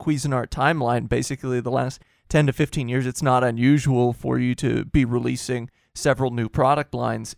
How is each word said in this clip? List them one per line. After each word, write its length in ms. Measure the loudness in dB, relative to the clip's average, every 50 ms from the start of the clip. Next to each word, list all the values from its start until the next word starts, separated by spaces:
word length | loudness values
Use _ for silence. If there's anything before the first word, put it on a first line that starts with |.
Cuisinart 480 | -2 -2 -2 0 0 -2 -2 -2 -2 -4
timeline, 640 | -4 0 0 0 2 0 0 0 0 0 0 0
basically 500 | -2 -2 -2 -4 -6 -8 -6 -4 -4 -4
the 100 | -2 -2
last 300 | -2 -2 -4 -4 -6 -12 -18 _ _ _ _ 0
ten 160 | 2 2 4
to 60 | 4 2
fifteen 340 | 0 -2 -2 -2 -4 -4 -2
years, 180 | -2 -2 -2
it's 160 | -2 -4 -2 0
not 220 | 2 2 4 4
unusual 720 | 2 2 2 4 4 4 4 4 2 2 4 2 2 0
for 240 | -2 -4 -2 -2 0
you 160 | 0 -2 -2
to 300 | -2 -2 -2 -2 -2 -2
be 180 | 0 2 2 2
releasing 640 | 2 0 -2 -2 -2 -4 -4 -4 -6 -6 -6 -6 -10 _ _ _ _ -10
several 380 | -4 0 0 2 2 0 -2 0
new 160 | -2 -4 -4
product 440 | 0 2 2 2 2 0 -2 -6 -6
lines 440 | -6 -4 -4 -4 -6 -8 -12 -14